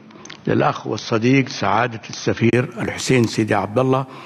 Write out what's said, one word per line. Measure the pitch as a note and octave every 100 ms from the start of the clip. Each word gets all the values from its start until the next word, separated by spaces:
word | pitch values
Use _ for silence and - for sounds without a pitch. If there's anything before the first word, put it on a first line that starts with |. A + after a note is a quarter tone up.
| - - - - -
للأخ | A#2 C#3+ B2+ C3
والصديق | A2 - A#2 A#2 C3+ B2+
سعادة | - G2+ G2+ A#2+ A#2 -
السفير | - - G#2 A#2 A#2 - -
الحسين | A2 - - C3 A2+
سيدي | - G#2+ G#2+
عبد | F#2+ G#2+
الله، | C3 C3+ C3 -